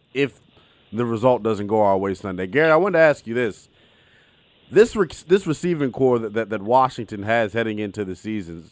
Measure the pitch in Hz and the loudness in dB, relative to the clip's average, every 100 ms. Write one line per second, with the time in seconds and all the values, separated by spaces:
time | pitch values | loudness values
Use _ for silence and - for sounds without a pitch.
0 | _ 131 139 - _ _ _ _ _ 107 | _ -4 -4 -6 _ _ _ _ _ -4
1 | 117 113 127 117 110 101 101 110 101 98 | -2 2 2 2 0 -2 0 2 4 2
2 | 98 92 101 90 95 131 160 156 196 165 | 0 -4 -6 -6 -4 0 4 4 2 4
3 | 160 139 110 120 113 - - _ _ _ | 4 2 -4 -2 -2 -4 -16 _ _ _
4 | _ _ _ _ _ _ - 165 240 220 | _ _ _ _ _ _ 0 4 4 2
5 | 175 - - 190 180 147 180 160 135 127 | -2 -4 0 0 0 -4 -2 -2 -2 2
6 | 131 120 110 110 104 107 101 131 127 - | 2 2 -2 -6 -4 -4 0 2 2 -2
7 | 104 104 101 117 107 113 110 107 104 104 | -10 -8 -2 0 0 -2 -4 -4 -6 -6
8 | 95 90 110 107 82 85 - | -8 -8 -8 -8 -8 -14 -18